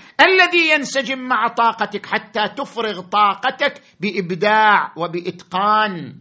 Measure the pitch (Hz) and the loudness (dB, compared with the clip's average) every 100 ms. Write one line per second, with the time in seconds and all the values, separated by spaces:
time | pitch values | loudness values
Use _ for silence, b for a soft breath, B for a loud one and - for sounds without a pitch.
0 | b b 339 370 349 349 320 302 262 269 | b b 4 6 4 2 2 0 -2 -4
1 | 240 262 254 233 226 233 233 220 208 196 | -4 -6 -4 -2 -2 0 0 0 -4 -6
2 | - 214 - 220 214 - 277 220 220 180 | -4 -6 -4 -4 -4 -4 -10 -6 -6 -6
3 | 180 208 208 196 262 - 277 - b b | -2 2 2 2 -4 -2 -4 -4 b b
4 | 202 214 175 180 208 214 214 190 139 151 | -6 -4 -4 0 2 4 6 4 2 -6
5 | 170 175 180 175 - 185 208 214 214 175 | -6 -6 -8 -10 -8 -2 0 2 0 -4
6 | 131 - | -12 -16